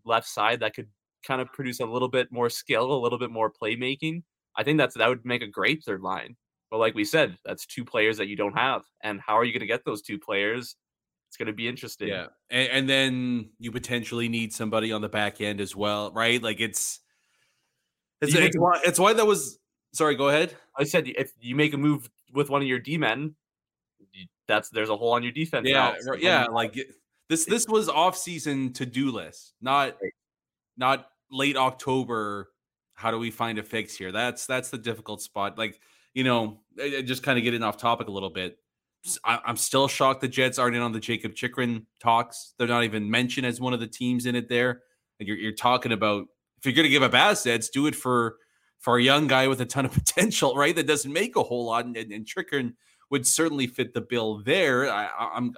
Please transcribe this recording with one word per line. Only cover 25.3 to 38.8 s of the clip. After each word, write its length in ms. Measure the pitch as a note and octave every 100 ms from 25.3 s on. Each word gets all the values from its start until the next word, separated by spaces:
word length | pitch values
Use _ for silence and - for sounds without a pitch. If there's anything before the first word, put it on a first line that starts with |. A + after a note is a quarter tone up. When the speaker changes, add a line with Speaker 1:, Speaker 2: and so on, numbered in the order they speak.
Speaker 1:
defense 360 | C3 D#3+ C3+ B2
Speaker 2:
Yeah, 60 |
Speaker 1:
now. 180 | C3+ B2+
Speaker 2:
right, 100 | G2
Speaker 1:
So 120 | B2
Speaker 2:
yeah, 280 | B2+ F3 D#3+
Speaker 1:
then 80 | A#2+
Speaker 2:
like, 240 | A2+ A2+ B2+ - - _ _ -
this, 160 | D#3+
this 220 | E3+ A#3 -
was 200 | A3 E3
off-season 840 | C#3+ F3+ F3+ F3+ E3+ D3+ C#3 C3
to-do 360 | B2+ B2+ A#2+ C#3
list, 440 | A2 E2 - - _
not, 360 | B2+ C#3+ C3+ -
Speaker 1:
Right. 100 | F#2+ - _ _ _ _ _ -
Speaker 2:
not 320 | B2+ C3+ - _ _
late 260 | C3+ C#3+ C3+
October, 920 | C3 C3 - C3 B2+ A2+ G#2 G2+ F#2+ _ _ _ _
"How 160 | - A#2
do 80 | A2+
we 120 | A#2
find 280 | A2 A2+ G#2+
a 40 |
fix 340 | G2+ A2+ G#2+ -
here?" 160 | F#2
That's, 340 | G2+ A#2+ A#2+ -
that's 240 | B2+ B2+
the 80 | C3+
difficult 420 | A#2 G#2+ G#2+ G#2
spot. 360 | - G#2 G2 G#2+
Like, 220 | A2 - _ _ _
you 100 | C3
know, 380 | C3 A#2+ A2 G#2+ _ -
I, 180 | C#3+ C#3
I 40 |
just 200 | B2+ B2+
kinda 160 | C#3+ B2
getting 220 | A#2 A#2
off 140 | A2+ -
topic 320 | A#2+ A#2 G#2+
a 40 |
little 180 | G2 F#2+
bit. 280 | F#2+ F2+ - _ _